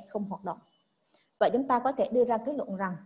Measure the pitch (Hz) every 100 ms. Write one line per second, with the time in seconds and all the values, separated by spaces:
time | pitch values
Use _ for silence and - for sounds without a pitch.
0 | - 214 196 170 175 - _ _ _ _
1 | _ _ _ _ 190 233 269 240 262 269
2 | 190 247 240 226 262 285 - 190 190 170